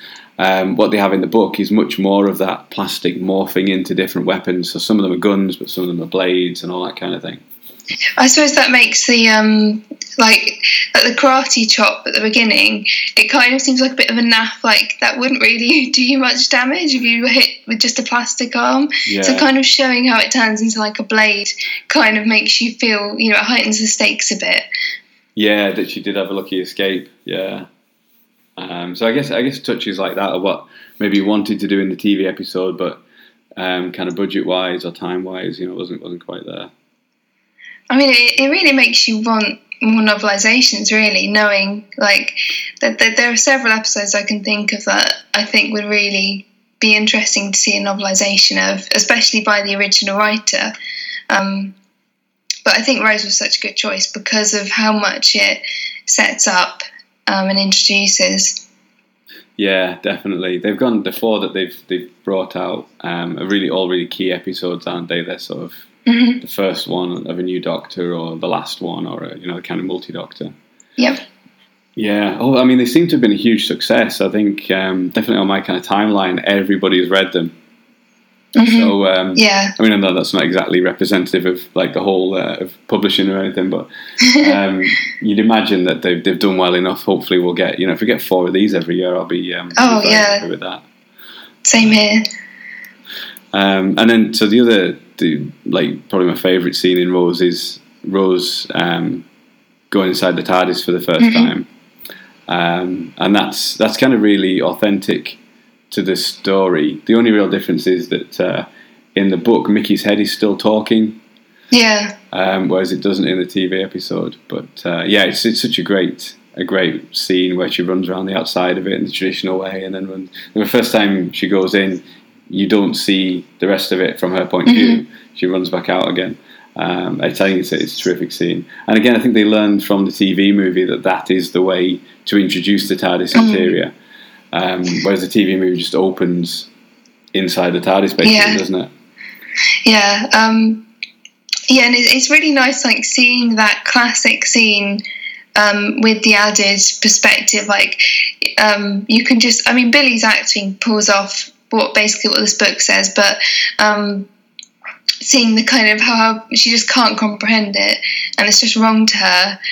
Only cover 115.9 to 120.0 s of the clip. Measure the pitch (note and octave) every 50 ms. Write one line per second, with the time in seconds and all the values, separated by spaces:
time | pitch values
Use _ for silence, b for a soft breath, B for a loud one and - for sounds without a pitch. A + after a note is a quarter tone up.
115.9 | G2+ F#2+ F2+ D#2 - - - - - _ _ _ - - F#2 E2 F#2+ F#2+ F2+ D#2
116.9 | - - - - - - - - F#2 F2+ F2+ F2+ F2+ F2+ F2 D#2 - - F2 F2+
117.9 | F#2 F#2+ F#2 F2 F#2 F#2 F#2+ F#2+ F#2+ F#2 - - - F#2 F2+ F2+ F2+ F#2 F2+ G2
118.9 | - - G2 F#2+ - - F#2+ F#2 F2+ - - F#2 F#2 F#2+ F#2+ F#2+ G2 F#2+ F#2+ F#2+
119.9 | F#2+ F#2+